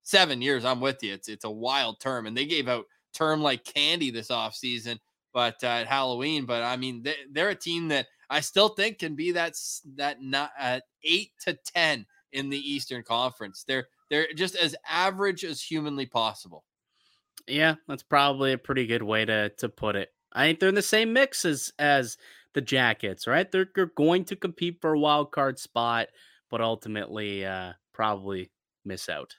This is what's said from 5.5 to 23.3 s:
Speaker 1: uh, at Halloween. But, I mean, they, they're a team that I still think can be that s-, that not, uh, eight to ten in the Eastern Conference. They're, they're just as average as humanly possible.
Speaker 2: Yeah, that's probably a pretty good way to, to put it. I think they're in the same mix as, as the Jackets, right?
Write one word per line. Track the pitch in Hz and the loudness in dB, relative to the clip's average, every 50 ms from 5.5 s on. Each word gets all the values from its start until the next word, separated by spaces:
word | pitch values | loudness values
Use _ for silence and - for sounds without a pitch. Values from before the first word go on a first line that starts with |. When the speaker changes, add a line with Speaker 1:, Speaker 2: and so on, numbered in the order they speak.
| 113 - - | 0 -2 -2
Speaker 1:
uh, | |
at | 120 120 120 113 | 0 0 0 0
Halloween. | 104 135 139 135 131 123 120 135 151 160 147 131 | 0 0 0 0 0 -2 -2 -2 -2 -2 -2 -2
But, | 117 120 117 117 | -2 -2 -2 0
I | 120 127 | -2 -2
mean, | 127 127 131 123 117 117 | -4 -4 -6 -8 -6 -6
they, | 143 151 143 135 139 | -6 -6 -6 -8 -6
they're | 139 151 175 208 | -2 0 0 0
a | 190 | 0
team | - - 175 170 170 170 160 | -2 -4 -4 -4 -2 0 0
that | 147 135 123 _ _ _ _ _ | 0 0 0 _ _ _ _ _
I | 135 151 | -2 -2
still | 147 - - 190 208 214 | -2 2 6 6 6 6
think | 214 - 202 226 214 | 4 0 -2 -2 0
can | - 180 160 151 | -4 -6 -6 -4
be | 139 165 175 175 | -2 -2 0 0
that | 175 170 165 | 0 -2 -2
s-, | 165 - - - - - _ 151 135 | -4 -8 -10 -10 -10 -10 _ -16 -8
that | 139 143 143 147 123 | -4 -4 -4 -4 -4
not, | 135 131 135 139 147 143 - 139 | -6 -2 0 0 0 -2 -4 -4
uh, | 135 123 127 127 - _ _ _ - | -2 -2 -2 -2 -4 _ _ _ 0
eight | 156 170 190 208 _ _ _ | 0 0 0 0 _ _ _
to | - 185 156 | -4 -4 -4
ten | - _ - _ 175 165 156 143 120 101 _ _ _ _ _ | -4 _ -4 _ 2 2 2 2 -2 -6 _ _ _ _ _
in | - 135 139 139 | -8 -6 -4 -4
the | 139 | -6
Eastern | 139 139 143 143 135 - - 127 120 113 | -6 -4 -6 -6 -6 -6 -8 -8 -10 -4
Conference. | - 113 120 127 127 - - 110 98 95 - - | -2 0 0 0 -2 -2 -6 -12 -12 -12 -14 -6
They're, | - 135 131 127 _ _ _ _ _ | -4 -2 -4 -4 _ _ _ _ _
they're | 147 147 160 151 160 | 0 0 0 0 -2
just | 151 190 180 - | -4 -4 -2 0
as | 180 170 151 - - - - | 0 -2 -2 -2 -6 -8 -2
average | 160 170 185 196 196 190 202 196 185 175 190 | 0 2 2 2 0 0 -2 -2 -2 -2 -6
as | 170 147 - | -8 -8 -8
humanly | - - 160 156 151 147 143 139 135 | -8 -6 -4 -4 -4 -4 -4 -6 -8
possible. | 127 - 117 113 110 107 - - 92 82 76 _ _ _ _ _ _ _ _ _ _ _ _ _ _ _ - _ - | -2 0 0 0 0 -4 -6 -18 -18 -20 -20 _ _ _ _ _ _ _ _ _ _ _ _ _ _ _ -20 _ -4
Speaker 2:
Yeah, | 131 147 156 160 156 156 _ | 0 2 4 2 2 0 _
that's | - 143 127 - | -10 -10 -10 -2
probably | _ 151 143 139 143 135 135 139 135 | _ 4 6 6 6 4 2 2 2
a | 131 | 2
pretty | 123 - - 139 131 123 | 0 -2 -2 0 0 2
good | 110 117 117 113 | 2 0 0 2
way | 104 110 110 110 | 2 2 2 2
to, | 110 110 107 104 101 | 2 2 2 2 0
to | - - - 110 | -2 -4 -6 -6
put | _ - - 107 101 | _ -2 -2 -2 0
it. | 98 101 - _ _ _ _ - | -2 -4 -6 _ _ _ _ 0
I | 113 139 | 2 2
think | 156 160 160 | 2 4 4
they're | 190 | 4
in | 190 190 | 4 4
the | 208 | 2
same | 190 - - 214 226 226 226 | 2 2 2 2 2 4 4
mix | 262 277 269 - - - | 4 4 2 0 -2 0
as, | 175 147 131 - - _ - | 0 0 0 -4 -10 _ 0
as | 147 147 143 139 123 117 - _ - - - - _ _ _ | 4 4 6 4 4 0 -8 _ -18 -20 -20 -20 _ _ _
the | 143 | -4
Jackets, | 123 - 135 131 123 117 107 - - 101 95 - - | -2 2 2 4 4 4 2 2 -2 -6 -6 -6 -2
right? | 113 | 2